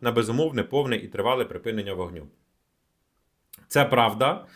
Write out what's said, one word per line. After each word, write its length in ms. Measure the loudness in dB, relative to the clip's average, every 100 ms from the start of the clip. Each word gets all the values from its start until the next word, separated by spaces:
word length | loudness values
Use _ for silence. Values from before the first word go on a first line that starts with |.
на 100 | 0
безумовне, 520 | 2 2 0 0 0
повне 320 | 0 0 0 -2
і 120 | -4
тривале 380 | -2 0 0 -2
припинення 480 | -6 -6 -6 -6
вогню". 340 | -6 -8 -10 -16 _ _ _ _ _ _ _ _ _ _ _ _ -20 -2
Це 180 | 2 4
правда, 600 | 4 4 2 0 0 -8